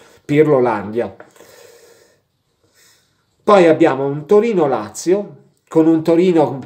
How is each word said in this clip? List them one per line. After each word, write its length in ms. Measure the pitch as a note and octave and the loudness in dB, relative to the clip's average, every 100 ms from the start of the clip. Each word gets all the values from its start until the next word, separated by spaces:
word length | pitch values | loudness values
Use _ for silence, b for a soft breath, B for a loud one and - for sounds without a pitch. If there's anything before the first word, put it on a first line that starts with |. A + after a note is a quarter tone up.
| b b | b b
Pirlo 360 | - D3 D#3 C3+ | -4 0 2 2
Landia. 520 | B2 G#2+ G2 A2 G#2 - - b b b b b b b b b _ _ _ _ _ _ _ _ _ _ _ _ | 0 -4 -8 -8 -8 -12 -20 b b b b b b b b b _ _ _ _ _ _ _ _ _ _ _ _
Poi 240 | - G3+ E3+ | 2 4 4
abbiamo 400 | D#3 D#3+ C3 C#3 | 4 0 0 -6
un 180 | D3 D3 | -6 0
Torino-Lazio, 1120 | G#3 A#3 F#3+ D3 B2 G#2 - E3 G3 F#3+ - _ _ - | 0 2 -2 -2 -4 -8 -10 -4 -4 -6 -18 _ _ -4
con 140 | D#3+ D#3+ | 0 2
un 160 | D#3+ | 0
Torino 560 | D#3+ E3 F#3 E3 C3+ C3 | 0 0 2 2 0 -4